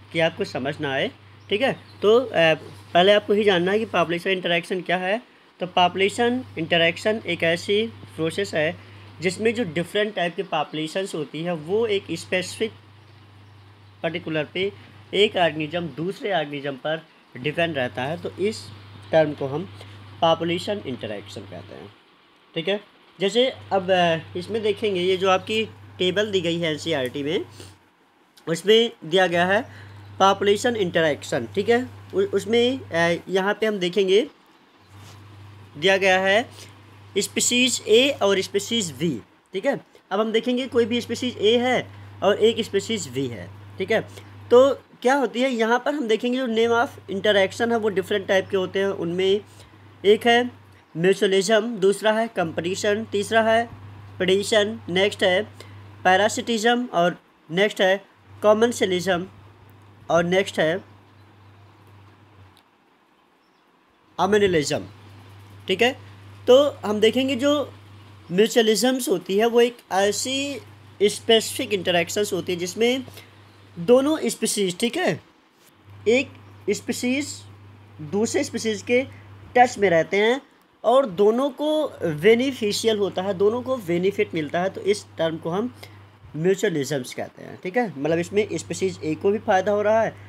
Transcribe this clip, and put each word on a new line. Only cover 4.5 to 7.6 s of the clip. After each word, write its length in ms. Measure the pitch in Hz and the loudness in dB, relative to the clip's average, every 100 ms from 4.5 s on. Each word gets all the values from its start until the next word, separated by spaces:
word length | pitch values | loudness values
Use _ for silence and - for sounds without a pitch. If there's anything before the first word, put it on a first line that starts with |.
| 175 175 190 | -2 -2 -6
क्या 160 | 175 175 | -2 -2
है। 240 | 185 220 - _ _ _ | 0 -4 -6 _ _ _
तो 80 | 175 | -4
पॉपुलेशन 760 | - 180 185 196 196 240 254 254 - | 2 2 4 0 2 0 0 -6 -8
इंटरैक्शन 640 | 160 170 165 175 214 220 190 | 0 2 2 2 -2 -2 -4
एक 160 | 170 | -2
ऐसी 440 | 165 170 | 0 0